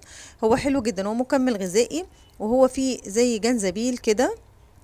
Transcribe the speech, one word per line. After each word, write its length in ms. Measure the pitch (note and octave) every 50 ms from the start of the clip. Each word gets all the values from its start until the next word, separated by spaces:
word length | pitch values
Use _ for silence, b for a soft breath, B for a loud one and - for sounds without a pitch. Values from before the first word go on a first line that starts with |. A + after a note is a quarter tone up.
| B B B B B B B - -
هو 120 | A3 A3+
حلو 260 | - - D4 C4+ C#4 A3
جدا، 260 | A3+ G3 F3+ F#3+ G3+
هو 60 | A3
مكمل 420 | A#3 B3+ - - C#4 B3+ B3+ A#3+
غذائي، 500 | G3 G3 F#3 E3+ G#3+ A#3+ - - D4+ F#4 b b b b b b -
وهو 300 | G3+ G#3+ A#3 C4 C4 B3+
فيه 300 | C4 C4+ C4 C4 A#3+ - -
زي 320 | - F#3+ A3 B3 B3 A#3 G#3+
جنزبيل 600 | F#3 A#3 B3+ A#3 G3 F#3+ E3+ G#3 A#3 B3+ B3+ A#3+
كده، 360 | - A#3 G#3+ G#3 B3+ E4+ A4+ A4+ - - - - - - _ -